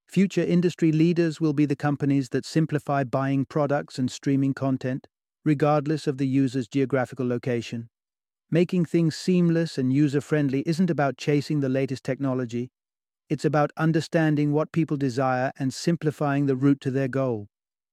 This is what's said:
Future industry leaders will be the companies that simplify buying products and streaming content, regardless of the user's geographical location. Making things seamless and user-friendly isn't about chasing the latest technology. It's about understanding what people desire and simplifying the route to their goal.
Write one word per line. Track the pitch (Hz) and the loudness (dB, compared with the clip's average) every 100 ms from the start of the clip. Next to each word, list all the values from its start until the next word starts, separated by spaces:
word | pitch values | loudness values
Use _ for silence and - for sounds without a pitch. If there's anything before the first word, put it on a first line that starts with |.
| _ | _
Future | - 190 - | 2 2 2
industry | 165 175 175 - 165 | 2 2 2 2 2
leaders | 156 165 170 170 147 | 4 4 2 0 0
will | 160 | 0
be | 143 147 | 2 0
the | 143 | 0
companies | 147 143 143 139 127 | -2 0 0 0 0
that | 131 - | -4 -2
simplify | 165 160 151 - 139 | 0 0 -2 -2 -2
buying | 131 135 135 139 | -2 -2 0 -2
products | 131 160 143 143 160 - | -2 0 0 0 -4 -4
and | 127 | -6
streaming | - 147 135 135 | -4 -2 0 0
content, | 135 135 131 127 139 - _ _ _ | -2 -2 -2 -4 -6 -10 _ _ _
regardless | 151 143 147 151 143 156 - | -2 2 2 2 0 -4 -4
of | 135 | -2
the | 135 | 0
user's | 135 135 131 117 | 2 0 -2 -4
geographical | 139 131 135 123 - 123 | -2 0 0 -2 -4 -4
location. | 120 131 120 110 117 117 _ _ _ _ _ _ | -2 -2 -4 -4 -8 -10 _ _ _ _ _ _
Making | 156 175 180 160 | 0 2 0 0
things | 170 165 | 2 2
seamless | - - 180 170 165 165 - | 0 0 2 4 2 0 -2
and | 127 | 0
user-friendly | 135 151 139 - 151 143 135 | 2 2 0 0 0 2 0
isn't | 165 160 180 | 0 0 0
about | 151 139 127 | 2 0 -2
chasing | - 147 - 151 | 0 0 0 -2
the | 135 | 0
latest | 135 135 127 | 0 -2 -4
technology. | - 127 135 131 123 120 127 _ _ _ _ _ - | -6 -4 -2 -2 -4 -6 -8 _ _ _ _ _ -6
It's | 147 | -2
about | 156 151 147 - | 0 2 2 0
understanding | 160 160 - 170 156 147 147 | 0 0 0 0 2 2 2
what | 147 156 | 0 -2
people | 165 151 143 | -2 -2 0
desire | 135 117 131 127 131 - | -2 0 0 0 -2 -4
and | 135 | -4
simplifying | - - 170 151 - 147 139 143 | -4 -2 -2 -2 -2 -2 0 0
the | 131 | 2
route | 143 143 | 2 2
to | 139 | 0
their | 131 135 | -2 -2
goal. | 135 131 110 101 _ _ _ _ | -2 -2 -4 -8 _ _ _ _